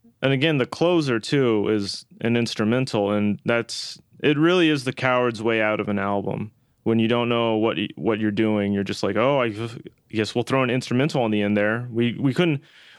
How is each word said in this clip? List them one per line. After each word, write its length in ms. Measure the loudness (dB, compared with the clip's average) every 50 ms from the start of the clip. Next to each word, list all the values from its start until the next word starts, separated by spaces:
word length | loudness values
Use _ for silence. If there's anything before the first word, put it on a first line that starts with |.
| _ -20 _ -4 -2
and 100 | 0 0
again, 260 | 2 2 2 2 2
the 80 | 0
closer, 520 | -2 0 0 2 2 4 2 2 2 0 -2
too, 500 | -2 0 0 2 2 4 2 2 2 2
is 380 | 0 0 0 -4 -6 -12 -14 _ -14 -6
an 160 | -2 0 0
instrumental, 720 | 0 0 -2 -2 -2 0 0 2 0 0 -2 -2 0 0 0
and 300 | 0 0 0 0 -2 -2 -2
that's, 560 | -2 0 0 -2 -4 -8 -12 -12 -12 -14 -18 -20 _ _ -2
it 180 | 0 2 2 4
really 320 | 4 2 4 4 4 4
is 140 | 2 0 -2
the 80 | -6 -6
coward's 500 | -2 0 0 2 2 2 0 -2 -2 -2
way 180 | 0 0 2
out 200 | 2 0 0 -2
of 80 | -2 -2
an 100 | -2 -2
album. 540 | -2 -2 -2 -2 -2 -4 -6 -6 -8 -10 -12 _ _ _ _ _ -2
When 160 | 0 2 2
you 80 | 2 2
don't 200 | 2 0 0 0
know 280 | 0 0 0 0 0
what 200 | 2 2 0 0
y-, 120 | -2 -4 -6 -6
what 240 | -4 -2 -2 0 0
you're 100 | 0 -2
doing, 420 | 0 2 0 2 2 0 0 0 0
you're 120 | -2 -2
just 180 | -4 -4 -4 -4
like, 140 | -2 0
"Oh, 240 | 0 0 2 2 0
I 120 | 0 -2 -4 -6 -8 -10 -10 -12 -16 -18 _ _ _ _
guess 240 | -2 -2 -2 -2 0
we'll 100 | -4 -2
throw 180 | 0 2 2 2
an 80 | 2
instrumental 520 | 0 0 -2 0 0 2 2 2 0 0 0
on 80 | 0 0
the 100 | 0 0
end 140 | 2 2
there. 320 | 2 2 0 0 -2 -4 -6
We, 260 | -2 0 0 0 0 0
we 120 | -2 0 2
couldn't, 300 | 2 2 2 2 -2 -4 -10 -20 -20 -20 -20 -10